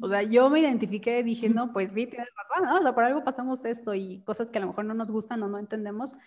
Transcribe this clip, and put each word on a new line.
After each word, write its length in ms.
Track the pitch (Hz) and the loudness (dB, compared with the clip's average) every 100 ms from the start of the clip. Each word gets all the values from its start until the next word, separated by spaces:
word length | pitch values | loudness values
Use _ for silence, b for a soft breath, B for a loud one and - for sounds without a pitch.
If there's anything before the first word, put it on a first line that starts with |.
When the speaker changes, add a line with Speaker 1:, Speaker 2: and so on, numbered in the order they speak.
Speaker 1:
o 60 | 190 | -2
sea, 120 | 202 | 0
yo 260 | 214 240 262 | 4 6 8
me 100 | 311 | 6
identifiqué, 640 | 302 233 208 202 233 240 | 4 2 -2 -2 -2 0
dije, 260 | 233 226 220 | 0 0 2
Speaker 2:
Ujú. 60 | 226 | 2
Speaker 1:
"No, 180 | 240 | 0
pues 180 | 214 190 | -2 -2
sí, 120 | 196 247 | -2 -6
tienes 220 | 247 247 - | -6 -12 -12
razón, 320 | - 320 285 | -4 -2 2
¿no? 100 | 349 | 4
O 20 | |
sea, 100 | 285 240 | 2 4
por 80 | |
algo 200 | 240 294 | 2 2
pasamos 420 | 269 262 254 254 226 | -2 -4 -4 -4 -4
esto 280 | 233 220 196 | -6 -4 -6
y 260 | 190 190 | -6 -10
cosas 280 | - 214 233 | -6 -4 -2
que 80 | 226 | -2
a 20 | |
lo 60 | 185 | -2
mejor 180 | 190 214 | -4 -4
no 80 | |
nos 180 | 226 220 | -4 -2
gustan 300 | 220 214 233 | -4 -4 -4
o 40 | 202 | -4
no 80 | 202 | -6
entendemos, 560 | 208 220 208 214 277 - | -6 -6 -6 -6 -8 -12